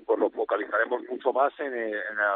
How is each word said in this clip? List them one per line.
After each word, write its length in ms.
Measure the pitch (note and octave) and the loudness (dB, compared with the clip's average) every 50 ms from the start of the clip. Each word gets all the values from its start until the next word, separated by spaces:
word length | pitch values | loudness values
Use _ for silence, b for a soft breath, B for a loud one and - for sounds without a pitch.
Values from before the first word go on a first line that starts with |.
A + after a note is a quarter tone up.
| - | -2
pues 140 | - A2 G2+ | 0 2 2
lo 100 | G#2+ G2+ | 2 0
focalizaremos 720 | - A#2 A2 - - G#2 G#2 - G#2+ G#2+ A2+ A#2 B2+ - - - | 0 -2 -2 0 0 -2 -2 0 0 0 0 2 0 -4 -4 -6
mucho 240 | B2+ B2 - C3 | -6 -2 0 0
más 200 | A#2 B2+ C#3 C#3 - - | 2 4 2 2 0 -4
en, 120 | D3+ C#3 B2+ | -6 -6 -4
en 200 | A#2+ A2+ A2 G#2+ | -4 -4 -4 -4
el 260 | G#2+ F2+ G#2 G#2+ G#2+ G#2 G2+ G2 | -4 -6 -4 -2 0 2 2 2